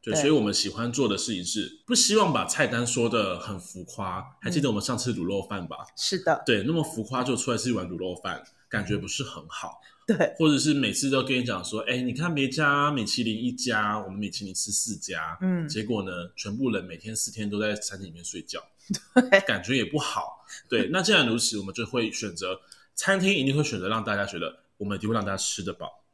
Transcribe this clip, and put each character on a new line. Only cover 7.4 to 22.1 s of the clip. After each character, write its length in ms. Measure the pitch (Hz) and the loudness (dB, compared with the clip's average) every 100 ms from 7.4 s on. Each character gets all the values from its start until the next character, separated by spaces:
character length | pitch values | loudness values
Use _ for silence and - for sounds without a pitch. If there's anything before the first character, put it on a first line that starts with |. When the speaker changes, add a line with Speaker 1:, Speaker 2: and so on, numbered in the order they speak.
| - | 0
Speaker 1:
来 40 | 113 | 0
是 140 | 127 | 0
一 20 | |
碗 160 | 110 90 | 0 -2
卤 80 | 87 | -6
肉 200 | 90 87 | -6 -6
饭， 260 | 95 80 - _ _ | -6 -8 -12 _ _
感 160 | 107 | -4
觉 120 | 92 101 | 0 -2
不 100 | 90 | -2
是 160 | - | -6
很 240 | 107 - 76 | -6 -8 -12
好。 320 | - - - - _ - | -10 -10 -12 -20 _ 0
Speaker 2:
对。 280 | 196 165 - | 2 2 4
Speaker 1:
或 100 | 160 | 4
者 120 | 139 | 6
是 160 | 143 | 4
每 180 | 143 117 | 4 2
次 160 | 92 135 | 0 2
都 140 | 135 | 2
跟 160 | 127 127 | 2 0
你 40 | |
讲 220 | 120 95 | 0 -4
说 160 | 90 107 101 | -4 -4 -2
，“哎， 80 | 123 | -2
你 100 | 127 | -2
看 220 | 127 170 | -2 -2
别 120 | 151 135 | 2 0
家 440 | 131 151 143 147 | 2 4 4 4
米 160 | 147 101 | 2 0
其 160 | - | 0
林 120 | 113 | 0
一 160 | 110 123 | 0 -2
家， 480 | 127 131 107 104 107 | -2 0 2 2 0
我 120 | 95 | -4
们 80 | 98 | -6
米 100 | 104 | -6
其 160 | - | -6
林 80 | 101 | -6
吃 180 | 95 - | -6 -2
四 240 | 101 117 | -2 -2
家。” 440 | 90 - 85 80 82 | -6 -6 -6 -6 -2
Speaker 2:
嗯。 260 | 185 180 156 | 0 0 0
Speaker 1:
结 160 | 151 | -4
果 200 | 107 110 | -2 -2
呢， 80 | 95 87 85 - | -2 -8 -10 -10
全 180 | - | -8
部 160 | 107 131 | -2 0
人 140 | 101 | -2
每 140 | 92 82 | -4 -12
天 180 | 113 110 | -8 -6
四 140 | - | -6
天 180 | 110 104 | -4 -4
都 100 | 101 | -2
在 160 | 107 | -2
餐 240 | 104 - 98 | -2 -6 -10
厅 100 | 95 | -12
里 20 | |
面 120 | 82 | -12
睡 200 | 85 95 | -12 -12
觉。 200 | - - - _ - - - | -10 -12 -12 _ -8 -8 2
Speaker 2:
对。 260 | - 254 196 190 | 2 6 6 6
Speaker 1:
感 160 | 101 | -2
觉 100 | 90 | 2
也 80 | 131 | 0
不 160 | 101 147 | 2 0
好。 460 | - - 80 - - - _ | -2 -4 -6 -10 -18 -20 _
对， 220 | 117 - | 0 2
那 80 | 180 | 2
既 120 | 190 | 4
然 140 | 190 123 | 6 6
如 120 | 117 | 2
此， 200 | - 107 | 0 -2
我 60 | |
们 100 | 98 | -6
就 120 | 92 90 | -6 -2
会 260 | - 117 | 0 -2